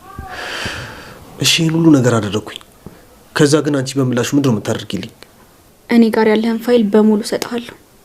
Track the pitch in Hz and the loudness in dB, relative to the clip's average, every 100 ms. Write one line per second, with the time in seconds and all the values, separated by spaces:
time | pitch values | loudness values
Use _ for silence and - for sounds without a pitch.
0 | - - - - - - - - - - | -20 -18 -16 -12 -12 -10 -10 -10 -14 -16
1 | - - - - 139 - 160 160 165 143 | -20 -20 -20 -4 -2 0 2 2 4 6
2 | 120 113 104 107 - - - - - - | 4 2 -2 -6 -8 -18 -20 -20 -20 -20
3 | - - - - 147 151 147 139 131 139 | -20 -20 -10 2 2 2 0 -2 -2 -2
4 | 127 120 117 143 135 107 - 110 104 92 | 0 0 0 0 0 -2 -4 -6 -6 -10
5 | - - - _ - _ _ _ - 233 | -10 -16 -20 _ -20 _ _ _ 0 4
6 | 226 226 220 220 233 226 233 247 202 214 | 4 4 2 2 0 -4 2 2 4 4
7 | 214 208 - - - 240 240 - _ _ | 4 2 -2 -6 -6 -8 -10 -20 _ _